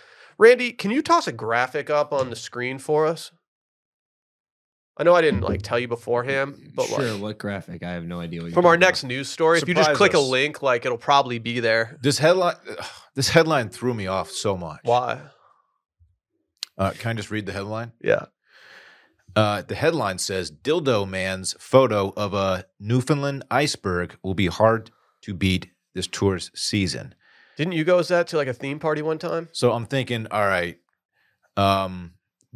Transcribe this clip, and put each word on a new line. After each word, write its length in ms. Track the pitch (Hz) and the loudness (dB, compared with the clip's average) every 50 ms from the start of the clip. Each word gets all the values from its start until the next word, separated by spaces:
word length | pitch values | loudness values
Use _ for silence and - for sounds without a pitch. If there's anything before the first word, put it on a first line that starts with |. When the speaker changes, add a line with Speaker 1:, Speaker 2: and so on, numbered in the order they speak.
| - - - - - - _ - | -20 -20 -20 -20 -20 -20 _ 8
Speaker 1:
Randy, 320 | 208 226 254 247 247 240 240 | 8 8 8 8 2 -4 -4
can 160 | - - 196 | -4 -4 -2
you 100 | 226 285 302 | -2 -2 2
toss 240 | - 339 339 - - | 2 2 2 2 0
a 40 | |
graphic 580 | 127 110 107 110 117 120 127 127 - 151 139 147 | -6 -6 -4 0 2 2 2 0 -2 -6 -4 0
up 200 | 151 147 147 147 | 0 0 0 0
on 200 | 147 139 131 127 | 0 -2 -2 -2
the 40 | 117 | -6
screen 440 | 110 - - - 123 123 127 131 131 | -10 -12 -12 -10 -8 -6 -6 -8 -8
for 260 | 127 - 151 151 156 | -4 -2 0 2 2
us? 260 | 156 - - - - _ _ _ _ _ _ _ _ _ _ _ _ _ _ _ _ _ _ _ _ _ _ _ _ _ _ _ _ _ _ _ _ _ - | 0 -2 -4 -10 -16 _ _ _ _ _ _ _ _ _ _ _ _ _ _ _ _ _ _ _ _ _ _ _ _ _ _ _ _ _ _ _ _ _ 2
I 60 | 147 | 4
know 120 | 170 175 | 6 6
I 60 | 175 | 6
didn't, 200 | 165 151 110 92 | 6 4 2 2
like, 200 | 90 98 101 98 | -2 -2 -4 -4
tell 180 | 101 - 120 120 | -4 -4 -4 -4
you 80 | 123 120 | -2 -4
beforehand, 840 | 120 117 - - 120 120 120 131 139 135 139 139 143 - - - - | -6 -8 -4 -2 -2 -2 0 -2 -2 -2 -2 -4 -8 -16 -20 -12 -6
but, 100 | 131 123 - | -6 -4 -2
Speaker 2:
Sure, 260 | 107 - 135 117 110 | -2 -2 -2 -2 -4
Speaker 1:
like, 80 | 101 | -6
Speaker 2:
what 160 | 101 107 107 - | -6 -8 -8 -8
graphic? 420 | - 101 101 98 - - 85 82 | -8 -6 -6 -6 -8 -12 -14 -12
I 100 | 90 87 | -10 -8
have 120 | 87 87 85 | -8 -8 -8
no 160 | 85 87 87 | -8 -8 -8
idea 220 | 85 82 82 85 | -8 -8 -10 -10
what 60 | 82 85 | -10 -2
you're 60 | 85 | 0
Speaker 1:
from 120 | 175 175 | 4 6
our 80 | 175 165 | 6 6
Speaker 2:
talking 100 | 170 180 | 8 6
about. 40 | 185 | 4
Speaker 1:
next 160 | 175 - - | 2 0 -6
news 240 | 127 123 135 139 - | -6 -8 -8 -8 -10
story, 280 | - - 165 160 170 165 | -4 0 2 4 4 2
if 80 | 160 175 | 2 0
you 60 | 175 | 2
just 120 | 160 160 | 4 4
Speaker 3:
Surprise 120 | 151 147 127 | 4 4 4
Speaker 1:
click 160 | 202 185 - | 4 4 6
a 60 | 165 | 4
Speaker 3:
us. 80 | 139 127 | 2 2
Speaker 1:
link, 340 | 131 127 139 147 147 - | 2 0 0 -2 -4 -2
like, 240 | 147 135 123 120 117 | 0 2 2 2 0
it'll 120 | 131 123 117 | -4 -4 -4
probably 420 | - - 143 139 135 123 123 117 | 2 4 4 4 4 2 -4 -6
be 200 | 113 117 120 123 | -6 -4 -4 0
there. 380 | 117 113 110 113 113 113 139 - | 2 2 2 2 0 -2 -6 -2
Speaker 4:
This 180 | 120 143 135 - | 0 0 2 4
headline, 360 | 143 160 180 190 180 175 - - _ - 107 - - | 4 4 4 6 2 0 -2 -4 _ -14 -12 -12 -12
<sighs> 300 | - - - - _ _ | -14 -16 -18 -20 _ _
this 140 | 135 135 - | -4 -2 4
headline 400 | - 165 165 160 160 139 117 107 | 4 4 4 6 2 0 -2 -4
threw 240 | - - 117 123 120 | -8 -6 -6 -4 -4
me 140 | 107 98 92 | -4 -4 -2
off 220 | 95 95 85 - | -2 -4 -4 -6
so 280 | - - - 110 98 90 | -10 -4 -2 -2 -2 -2
much. 240 | 87 80 78 - _ | -6 -10 -12 -8 _
Speaker 1:
Why? 380 | 120 120 123 127 120 117 127 143 143 _ _ _ _ _ _ _ _ _ _ _ _ _ _ _ _ _ _ _ _ _ _ _ _ _ _ - - _ - | 2 2 2 2 0 -6 -8 -10 -18 _ _ _ _ _ _ _ _ _ _ _ _ _ _ _ _ _ _ _ _ _ _ _ _ _ _ -16 -16 _ -4
Speaker 4:
Uh, 140 | 95 95 | -4 -4
can 200 | - - - 117 | -4 -4 -6 -6
I 20 | 117 | -6
just 180 | 110 101 - | -6 -6 -6
read 140 | 104 107 104 | -6 -6 -6
the 60 | 92 90 | -6 -8
headline? 400 | 101 101 104 107 110 117 117 - _ | -8 -8 -8 -8 -10 -10 -12 -16 _
Speaker 1:
Yeah. 240 | - 53 52 - - - _ _ _ _ _ - - - - - - - - _ _ _ _ _ _ _ - | 0 2 2 2 0 -8 _ _ _ _ _ -20 -20 -20 -20 -20 -20 -20 -20 _ _ _ _ _ _ _ 0
Speaker 4:
Uh, 260 | 107 107 107 104 98 | 0 2 2 0 -4
the 140 | 80 - 104 | -6 -8 -6
headline 420 | - 139 160 165 156 117 98 95 90 | -2 0 0 0 0 -2 -2 -4 -4
says, 340 | - - 101 92 90 80 | -6 -4 -4 -4 -4 -6
"Dildo 560 | 76 - _ 135 156 180 156 135 120 104 98 95 | -10 -10 _ -2 -2 0 2 2 2 2 0 -2
man's 480 | 95 95 92 95 95 92 92 - - - | -4 -4 -4 -4 -4 -4 -6 -8 -10 -10
photo 560 | - - - 131 135 120 107 104 98 95 - - | -8 4 4 6 6 6 2 0 0 -2 -2 -4
of 160 | 104 101 95 | -4 -2 -2
a 320 | 101 98 95 92 92 - - _ _ | -2 0 0 -2 -2 -6 -12 _ _
Newfoundland 640 | 101 107 120 131 127 - 156 143 143 139 139 139 - _ | -4 -2 -2 -2 2 0 -2 -2 0 -4 -6 -8 -8 _
iceberg 680 | 113 131 147 151 - - - 98 90 87 87 85 - - | 0 0 0 0 -2 -4 -4 -2 -2 -2 -4 -6 -8 -10
will 120 | - 95 95 | -6 -6 -2
be 140 | 85 101 87 | 0 0 0
hard 440 | 85 - 107 113 113 113 110 - _ _ _ _ _ _ | 2 4 4 4 4 2 -4 -10 _ _ _ _ _ _
to 120 | - - 101 | -12 -12 -6
beat 380 | 82 98 95 92 87 - - _ _ _ _ _ | -2 0 0 0 0 -2 -8 _ _ _ _ _
this 100 | 92 87 | -10 -8
tour's 460 | - - - 101 98 95 87 - - _ | -8 -4 0 0 0 0 0 -6 -12 _
season." 600 | - - - - 107 98 85 - - 55 - - _ _ _ _ _ _ _ _ | -8 -6 -2 -2 0 -2 -2 -4 -6 -10 -12 -18 _ _ _ _ _ _ _ _
Speaker 1:
Didn't 180 | - - 185 180 | -6 -6 -4 -2
you 120 | 160 156 | -2 2
go 140 | 165 180 180 | 2 2 2
as 100 | 165 - | 2 2
that 180 | 180 175 175 - | 0 0 0 0
to, 100 | - 156 | -2 -4
like, 100 | 143 131 | -2 -2
a 40 | 123 | -6
theme 240 | - - 139 143 156 | -6 -6 -8 -8 -4
party 220 | - 160 151 151 | -4 -4 -2 -2
one 180 | 151 156 160 156 | -2 -4 -4 -4
time? 280 | - 165 160 165 165 165 _ | -6 -6 -6 -6 -8 -8 _
Speaker 4:
So 180 | - - 123 | 0 0 0
I'm 140 | 110 117 113 | 0 0 -4
thinking, 420 | - - 135 123 - 120 113 110 - | -4 -4 -4 -2 -2 -4 -6 -6 -4
all 140 | - 107 104 | 0 0 2
right, 320 | 98 95 90 87 87 85 - _ _ _ _ _ _ _ _ _ _ _ _ _ _ _ | 2 2 2 0 -2 -6 -10 _ _ _ _ _ _ _ _ _ _ _ _ _ _ _
um, 580 | - 98 98 98 98 95 92 92 90 87 85 - _ _ _ _ _ _ _ - | 0 2 4 4 2 0 -4 -6 -10 -12 -14 -18 _ _ _ _ _ _ _ -14